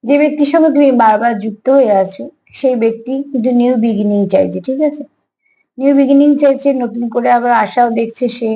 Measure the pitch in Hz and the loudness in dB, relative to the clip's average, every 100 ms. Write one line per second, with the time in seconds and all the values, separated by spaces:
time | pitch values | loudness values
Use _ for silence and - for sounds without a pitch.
0 | 226 285 302 302 285 320 311 277 285 247 | 0 2 2 0 0 2 2 4 2 4
1 | 220 214 240 214 214 208 - 277 240 196 | 2 2 0 -2 -8 -6 0 2 4 2
2 | 190 - 240 _ _ - 269 247 226 226 | 0 -6 -16 _ _ -4 -2 0 -2 -4
3 | 233 269 285 277 233 240 247 254 226 202 | -8 -8 -6 -4 0 0 0 0 0 -2
4 | 208 202 196 190 180 185 180 262 302 294 | 0 0 0 0 0 -4 -6 -2 -2 -4
5 | - _ _ _ _ _ _ - 269 277 | -16 _ _ _ _ _ _ -4 0 2
6 | 269 277 294 294 285 269 285 262 240 233 | 4 4 4 4 2 2 -2 -2 -4 -6
7 | 233 240 240 240 240 233 202 247 240 226 | -6 -2 0 0 2 0 0 0 0 0
8 | 226 - 247 - 226 | -6 -4 -6 -4 -6